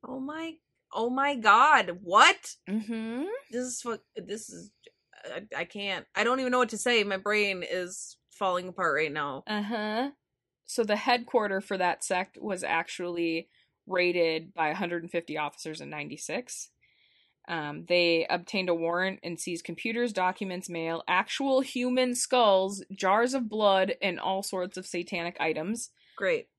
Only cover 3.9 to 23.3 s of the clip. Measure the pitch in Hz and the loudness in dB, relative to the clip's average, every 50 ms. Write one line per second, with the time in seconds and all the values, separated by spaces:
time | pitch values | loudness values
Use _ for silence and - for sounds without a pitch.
3.9 | 226 214 _ _ _ 226 175 180 202 220 220 - 190 170 175 208 _ _ _ - | -8 -8 _ _ _ -14 -10 -10 -10 -10 -10 -14 -16 -16 -18 -18 _ _ _ -20
4.9 | _ _ _ _ - - - - - 165 - - - 143 170 170 - 208 202 202 | _ _ _ _ -20 -18 -14 -12 -12 -12 -12 -10 -8 -8 -8 -8 -8 -8 -6 -6
5.9 | 190 156 - _ _ 196 214 240 247 262 262 254 247 254 247 226 - 202 - 247 | -6 -6 -8 _ _ 0 2 2 2 2 2 2 4 4 2 2 0 -2 0 2
6.9 | 240 226 208 202 196 190 190 202 208 214 208 202 190 180 180 - - 185 180 180 | 4 4 2 2 -2 -2 0 0 2 2 2 2 0 -4 -4 -4 -4 -4 -4 -6
7.9 | 190 - - - - _ _ _ - - 208 190 180 180 180 185 175 - 185 165 | -8 -14 -14 -16 -18 _ _ _ -8 -2 0 0 0 0 -2 -6 -6 -2 0 0
8.9 | 143 147 160 151 143 156 147 143 131 139 - - 214 208 208 202 240 220 214 214 | 2 2 0 0 -2 -4 -4 -4 -6 -8 -6 -4 -4 -4 -2 -2 -4 -4 -2 -2
9.9 | 214 226 254 285 285 _ _ _ _ _ _ _ _ _ _ - - - 226 208 | -2 -2 -2 -4 -6 _ _ _ _ _ _ _ _ _ _ -8 -2 -2 0 2
10.9 | 208 208 - 262 247 247 233 - - 240 214 202 196 190 202 - 202 185 180 175 | 0 0 4 2 2 2 2 0 0 2 2 2 -2 -2 -2 -4 -2 0 2 0
11.9 | 165 - - - 190 180 - - _ - - 214 196 180 - - - 165 170 - | 0 -2 -2 -2 -2 -2 -2 -4 _ -12 -8 -6 -6 -4 -2 0 0 0 -2 -4
12.9 | - - 180 175 175 170 170 165 165 165 165 _ _ _ _ _ _ _ _ - | -8 -8 -8 -6 -4 -2 -2 -2 -2 -4 -6 _ _ _ _ _ _ _ _ -4
13.9 | 185 180 180 175 175 180 170 165 160 160 160 - _ 170 160 151 156 190 202 170 | 0 2 2 2 4 4 2 2 2 -2 -6 -8 _ -2 -2 -2 0 -2 -4 -4
14.9 | 175 170 165 175 - - - - 151 151 151 147 - - - 160 156 156 143 143 | -4 -4 -6 -4 -6 -6 -4 -4 -6 -4 -4 -6 -6 -10 -12 -12 -10 -10 -12 -12
15.9 | 151 151 147 151 147 156 - - 156 220 247 247 - - - - _ _ _ _ | -10 -10 -10 -10 -12 -12 -8 -6 -6 -8 -8 -8 -14 -14 -14 -16 _ _ _ _
16.9 | _ _ _ _ _ _ _ _ _ _ _ - 175 160 151 147 147 156 170 - | _ _ _ _ _ _ _ _ _ _ _ -8 -8 -6 -6 -6 -8 -10 -2 2
17.9 | 175 180 175 170 165 165 160 - - 180 175 - - 202 185 180 170 170 165 165 | 4 4 6 6 4 4 2 2 -2 -2 -2 -4 -4 -2 0 0 0 0 0 0
18.9 | 170 175 185 190 190 - - 170 175 165 - - 175 165 - - 170 - - 226 | 0 0 0 -2 -4 -6 -8 -10 -8 -8 -6 -6 -6 -6 -8 -10 -12 -6 -6 -4
19.9 | 220 233 240 240 208 - 180 185 185 - 208 190 180 180 190 - 175 165 165 165 | -2 0 -2 0 0 0 0 0 0 -2 -6 -6 -6 -8 -8 -8 -6 -6 -4 -4
20.9 | 165 165 - - 175 185 208 - - - 277 277 262 262 269 262 - 247 247 254 | -4 -4 -2 0 0 0 0 -2 -4 -4 0 2 2 2 2 0 -4 -2 -2 0
21.9 | 254 254 254 254 247 247 - - - 254 233 208 196 190 190 190 202 196 - _ | 2 2 2 0 0 -4 -2 2 4 6 6 6 6 6 4 0 -4 -8 -12 _
22.9 | 196 - 196 185 196 220 240 254 | -10 -2 2 2 4 4 4 2